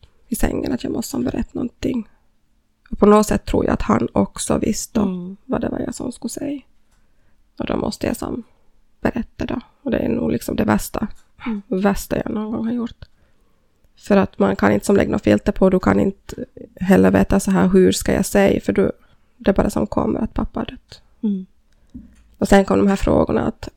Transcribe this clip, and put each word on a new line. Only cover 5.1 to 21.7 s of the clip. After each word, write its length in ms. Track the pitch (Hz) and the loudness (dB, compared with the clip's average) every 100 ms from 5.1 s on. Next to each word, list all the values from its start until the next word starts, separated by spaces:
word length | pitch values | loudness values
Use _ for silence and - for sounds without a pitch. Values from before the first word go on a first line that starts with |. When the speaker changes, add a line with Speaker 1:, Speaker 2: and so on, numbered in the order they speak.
| 180 180 196 262 | -4 -10 -14 -6
Speaker 1:
vad 160 | 247 | -4
det 80 | - | -4
var 100 | - | -6
jag 160 | - - | -8 -8
som 160 | 254 | -10
skulle 180 | - 233 | -10 -12
säga. 320 | - 277 285 - _ _ _ _ _ _ _ _ - | -10 -8 -10 -14 _ _ _ _ _ _ _ _ -8
Och 60 | - | -4
då 120 | - | -2
måste 300 | - - - | -4 -4 -6
jag 80 | - | -4
som 260 | - 254 - _ _ _ _ _ | -6 -8 -10 _ _ _ _ _
berätta 440 | - - - - - | -4 -4 -8 -8 -8
då. 140 | 247 - _ | -8 -12 _
Och 80 | 269 | -6
det 60 | - | -4
är 120 | - | -2
nog 220 | 233 233 | -2 -2
liksom 240 | 233 - - | -4 -4 -2
det 80 | |
värsta, 440 | 214 214 - - 214 - _ - - | 0 0 -2 -6 -8 -10 _ -12 -8
Speaker 2:
Mm. 160 | 208 - | -8 -4
Speaker 1:
värsta 500 | 185 202 190 - - | 0 0 0 -4 -4
jag 120 | - | -4
någon 200 | 220 214 | -6 -6
gång 140 | 233 226 | -4 -4
har 80 | |
gjort. 320 | 240 233 - - _ _ _ _ _ _ _ _ _ | -4 -6 -10 -20 _ _ _ _ _ _ _ _ _
För 200 | - 202 | 2 2
att 220 | 190 - | 2 0
man 160 | 202 196 | -2 2
kan 160 | 202 | 2
inte 140 | 208 - | 2 2
som 100 | 202 | 2
lägga 160 | - | 2
något 120 | 202 | 0
filter 280 | - 208 - | 2 2 0
på, 180 | - 190 | 2 2
du 100 | 185 | 4
kan 200 | 202 196 | 2 2
inte 460 | 196 - - - - - - - | 0 -4 -14 -14 -14 -16 -20 -6
heller 320 | 185 185 190 | 4 6 6
veta 280 | 190 196 196 | 4 2 2
så 120 | 196 | 2
här, 160 | 185 185 | 2 4
hur 240 | 185 185 | 6 6
ska 220 | 196 - | 2 0
jag 120 | 196 185 | 0 2
säga? 360 | 202 196 - | 2 2 2
För 120 | - | 0
du, 180 | 202 - - _ _ _ _ | 0 -2 -4 _ _ _ _
det 140 | 226 | 0
är 40 | 196 | 2
bara 140 | 202 | 0
som 180 | - 214 | 0 -2
kommer 320 | - 214 - | -2 -2 -2
att 140 | 220 | -4
pappa 260 | - 220 - | -4 -6 -6
har 60 | - | -10
dött. 360 | 254 _ - _ _ | -12 _ -20 _ _
Speaker 2:
Mm. 220 | 214 190 185 _ _ | -4 -4 -8 _ _